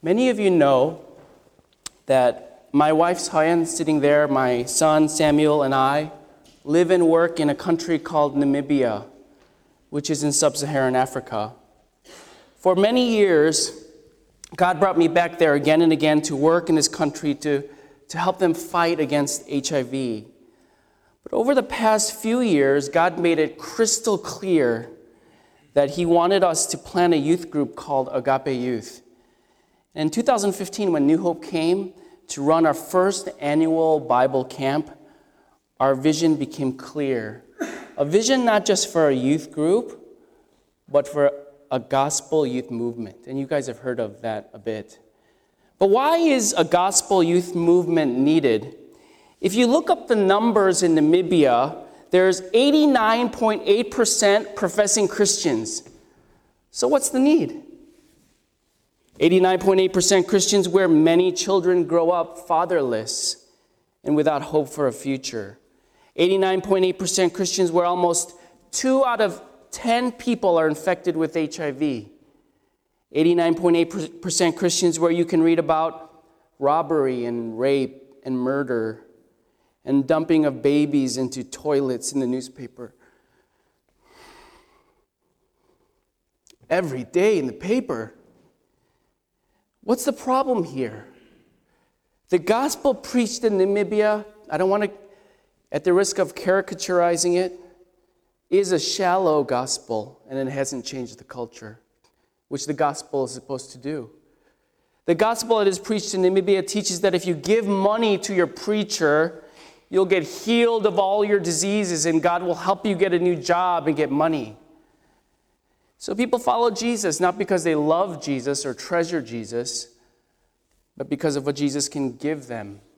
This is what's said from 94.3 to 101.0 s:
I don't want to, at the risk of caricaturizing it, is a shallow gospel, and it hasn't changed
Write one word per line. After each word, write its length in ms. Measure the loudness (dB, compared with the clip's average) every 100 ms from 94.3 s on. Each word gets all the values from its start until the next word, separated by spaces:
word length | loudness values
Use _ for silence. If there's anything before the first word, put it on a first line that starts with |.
| -20 -8
I 80 | -2
don't 140 | 0
want 140 | 0
to, 80 | -2 -8 -20 _ _ _ _ _ _
at 100 | -6
the 100 | 2
risk 260 | 2 2 -2
of 180 | -4 -4
caricaturizing 1000 | -2 0 -2 -8 -2 0 2 0 0 0
it, 220 | -2 -8 -20 _ _ _ _ _ _ _ _
is 220 | 0 0
a 80 | -2
shallow 640 | -2 -2 0 2 2 0
gospel, 800 | 0 -2 -4 -8 -6 -8 -8 -16 _
and 80 | -8
it 140 | -6
hasn't 320 | -4 -6 -6
changed 340 | -10 -12